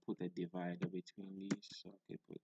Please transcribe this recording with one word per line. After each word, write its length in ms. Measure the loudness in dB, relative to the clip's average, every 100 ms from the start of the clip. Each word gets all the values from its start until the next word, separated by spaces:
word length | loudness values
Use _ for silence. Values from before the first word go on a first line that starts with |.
| 0
put 140 | 2
a 80 | 2
divider 580 | 2 2 2 2 2 2
between 480 | 2 -4 -8 -6 -4
these. 320 | 2 2 0 -10
So 80 | -12
I 80 | -14 _
could 120 | -8 -6
put, 120 | -12